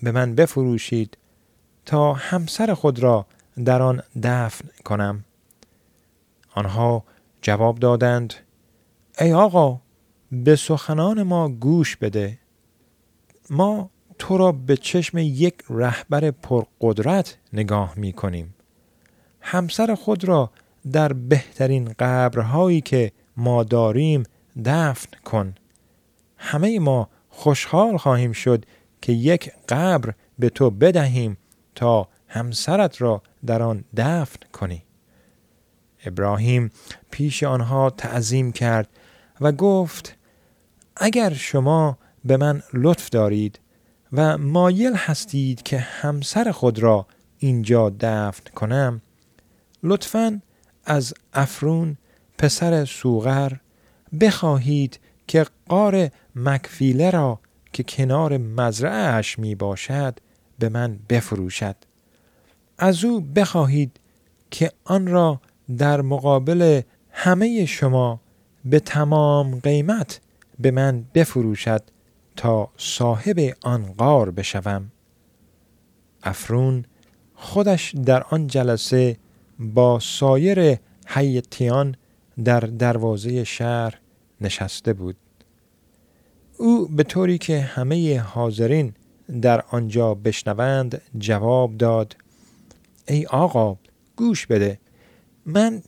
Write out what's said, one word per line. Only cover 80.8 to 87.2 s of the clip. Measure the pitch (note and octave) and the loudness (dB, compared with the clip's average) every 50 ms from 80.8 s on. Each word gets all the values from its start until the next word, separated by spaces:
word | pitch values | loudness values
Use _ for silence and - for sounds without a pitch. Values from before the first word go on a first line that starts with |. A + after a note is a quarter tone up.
| _ _ _ _ - | _ _ _ _ -14
حیتیان | - - C#3 C#3 C#3 B2+ B2 A#2+ - - - B2+ A#2+ A#2+ C3+ C#3 C#3 C3 - _ _ _ _ _ _ - - A2+ | -6 -2 -2 0 0 0 -2 -4 -6 -6 -2 -2 0 2 0 0 -2 -4 -10 _ _ _ _ _ _ -10 -4 0
در | A#2+ A#2+ A#2+ | 2 2 2
دروازه | A2+ A2 A#2 A2+ B2 A#2+ A#2 A2+ A2 A2+ G#2+ G2+ G2+ A#2+ B2 B2 A#2 | 0 -2 -4 -2 0 0 0 0 0 -2 -2 -2 -4 -4 -4 -4 -4
شهر | - - - A#2 A#2 A#2+ A#2 A#2 A2+ - - _ _ _ _ _ _ _ - | -6 -6 -6 -4 -2 -2 -2 -4 -6 -8 -10 _ _ _ _ _ _ _ -8
نشسته | G#2 G2 - - F#2+ F#2+ - - - A#2 | -6 -6 -6 -6 -8 -8 -8 -6 -4 -4
بود. | A2 G2 F#2 F2+ F#2 _ _ _ _ _ _ _ _ _ _ _ _ _ _ _ _ _ _ _ _ _ _ _ _ _ _ _ _ | -4 -4 -4 -10 -12 _ _ _ _ _ _ _ _ _ _ _ _ _ _ _ _ _ _ _ _ _ _ _ _ _ _ _ _
او | - A#3 A#3 A#3 A#3 F#3 D#3 | -2 2 2 2 2 2 -2
به | D#3 D3 | 0 0
طوری | D3+ - - F#3 | 0 0 0 -2